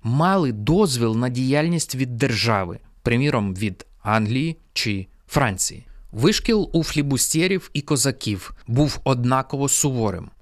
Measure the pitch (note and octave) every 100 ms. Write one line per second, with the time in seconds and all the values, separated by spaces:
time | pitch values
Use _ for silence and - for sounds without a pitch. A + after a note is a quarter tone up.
0 | A2+ C3 E3+ G3 D3+ G#2+ G#2 E3+ G#3 B2
1 | A#2 A2 B2 B2 C3 C#3+ D#3+ E3+ - C3
2 | C3 A#2+ C3+ A2+ A2 G#2+ F#2 F2 - -
3 | - A#2 C#3+ C3 G2+ F#2+ G#2+ F#2 - -
4 | - G#2+ G#2+ B2 D#3+ D#3+ _ - A#2 G2
5 | F#2 - _ - C3 F#2+ - - - -
6 | - G#2+ C#3 G#3+ - A3 F#3 E3 D3+ D3+
7 | C#3+ C3 - D#3+ F3+ F#3+ - - - C#3+
8 | C3+ C3 - G2 - - - A#2 D3 -
9 | - C3 A#2+ C3 C3 C#3 C#3 - D3 B2+
10 | A2 F2+ E2+ -